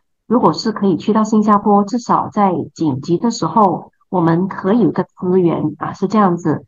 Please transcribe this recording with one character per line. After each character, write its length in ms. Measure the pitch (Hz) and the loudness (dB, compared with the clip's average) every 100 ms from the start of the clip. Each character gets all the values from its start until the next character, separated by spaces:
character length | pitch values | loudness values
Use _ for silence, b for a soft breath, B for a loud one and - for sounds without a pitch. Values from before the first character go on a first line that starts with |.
| _ _ - | _ _ -2
如 140 | 233 | 2
果 100 | 196 | 2
是 180 | 156 226 | 0 -4
可 140 | 208 196 | -2 0
以 100 | 160 | 0
去 160 | - | 0
到 120 | 220 | 0
新 180 | 214 214 | 2 2
加 160 | 214 208 | 2 2
坡， 260 | 214 202 | 4 2
至 140 | 202 247 | 2 -4
少 300 | - 170 - | -2 -2 -2
在 220 | 214 196 160 156 | 0 0 0 -6
紧 280 | - 156 131 | -4 -4 -2
急 160 | 165 170 | -2 -2
的 120 | 233 | -2
时 140 | - | -2
候， 480 | 165 226 190 - - _ _ | -2 2 2 0 -8 _ _
我 100 | 185 | 0
们 300 | 165 165 190 | 2 2 -2
可 240 | - 190 | -4 0
以 80 | 233 | 2
有 100 | 165 | 2
个 140 | - - - | 0 -6 -6
资 180 | 180 185 | 0 2
源 360 | 170 143 156 - | 2 0 -4 -6
啊， 160 | 160 | -10
是 160 | - 196 | -6 -2
这 100 | 214 | 2
样 200 | 190 175 | 2 0
子。 260 | 160 139 | -2 -4